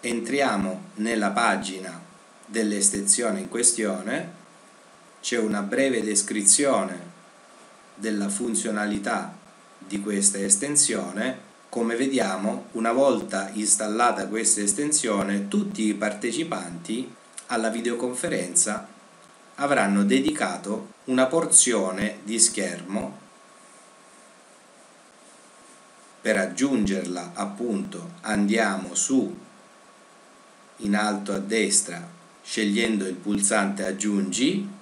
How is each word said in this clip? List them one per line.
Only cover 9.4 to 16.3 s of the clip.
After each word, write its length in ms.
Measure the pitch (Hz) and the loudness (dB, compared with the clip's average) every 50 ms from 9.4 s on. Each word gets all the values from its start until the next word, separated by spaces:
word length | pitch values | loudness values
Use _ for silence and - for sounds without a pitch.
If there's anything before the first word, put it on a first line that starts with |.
| - - - - - - - - | -20 -20 -20 -20 -20 -20 -20 -20
di 220 | - - - - | -14 -8 -8 -6
questa 380 | 101 107 101 98 98 - - 101 | -4 -2 0 2 2 2 2 2
estensione. 1120 | 98 98 98 - 139 143 147 143 - - 113 101 - 87 92 104 113 131 127 - - - - - - - | 2 2 2 0 2 0 2 2 2 2 0 -2 -4 -6 -4 -4 -4 -4 -4 -6 -12 -20 -20 -20 -20 -10
Come 240 | - 123 113 113 117 | -4 -2 -2 0 0
vediamo, 720 | 117 135 135 135 127 113 98 92 95 98 104 101 98 - - - | 0 0 0 2 0 0 0 -2 -2 -2 -2 -2 -4 -8 -8 -6
una 180 | 117 113 113 | -2 0 2
volta 580 | 123 131 139 139 120 107 95 - - 95 95 98 98 | 4 4 4 4 4 2 -2 -4 -4 -4 -4 -4 -4
installata 760 | 104 107 104 - - 110 107 107 113 120 123 101 98 95 | -4 2 2 2 2 2 -2 2 4 4 4 4 2 -4
questa 340 | 98 104 110 113 110 - 107 | -4 -2 0 2 2 2 2
estensione, 840 | 104 101 - - 147 147 151 - - 113 104 98 95 101 101 101 101 | 2 0 0 0 0 0 0 0 2 2 0 0 0 0 0 -2 -2
tutti 380 | - - 104 101 101 - - 110 | 0 0 -2 -2 -2 -4 -2 0
i 100 | 107 - | 0 0
partecipanti 1200 | - 110 104 - - - 180 | 0 -2 -4 -4 -2 -4 -4